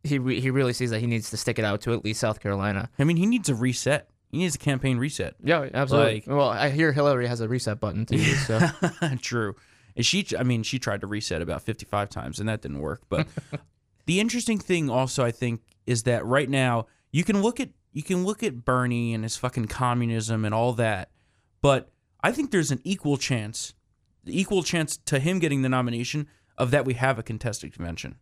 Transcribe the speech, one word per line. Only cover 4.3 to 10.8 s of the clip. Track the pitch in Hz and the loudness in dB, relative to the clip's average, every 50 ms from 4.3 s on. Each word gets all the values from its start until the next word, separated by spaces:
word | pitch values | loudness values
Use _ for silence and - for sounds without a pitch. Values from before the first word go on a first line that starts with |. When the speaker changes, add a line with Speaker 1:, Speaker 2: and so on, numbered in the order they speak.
Speaker 2:
He | - - | -4 -2
needs | - - - | -2 -2 -2
a | - | -2
campaign | - 147 135 127 - 135 127 117 | -2 -2 0 0 0 0 0 0
reset. | 127 151 - - 92 - - _ - | 0 -2 -2 -4 -6 -6 -6 _ 0
Speaker 1:
Yeah, | 135 170 160 139 - - | 2 2 2 0 -2 -2
absolutely. | 127 143 131 135 - 113 113 110 | -2 0 4 6 6 6 6 4
Speaker 2:
Like | 107 - - | -2 -4 -2
Speaker 1:
Well, | 139 143 139 120 | 2 2 2 2
I | 113 101 131 147 | 2 2 0 0
hear | 135 151 165 156 | 2 2 2 4
Hillary | 135 143 143 143 139 123 123 | 4 4 4 4 4 4 2
has | 120 123 113 | 0 -2 -2
a | 113 107 | -2 -2
reset | 123 127 - 110 104 - | -2 -2 0 -2 -2 -2
button | - 104 - 104 113 | -2 -2 -2 -2 0
too. | - 110 - | 2 2 4
So | 156 151 147 143 139 - 113 110 175 156 - - 185 170 | 4 4 4 2 2 0 4 4 4 2 2 0 -2 -2
Speaker 2:
<laughs> | - - 175 156 135 120 | -2 -2 -2 -2 -2 -4
True. | - - 120 120 110 101 95 - - _ _ _ _ _ - | -4 -4 -2 -2 -2 -4 -6 -10 -20 _ _ _ _ _ -4
And | - 117 | -2 0
she, | - - 196 202 - - - | 2 2 0 0 -2 -2 0
I | 127 | 2
mean, | 123 123 113 | 2 2 0
she | 110 - - | 0 -2 -4
tried | 127 | -4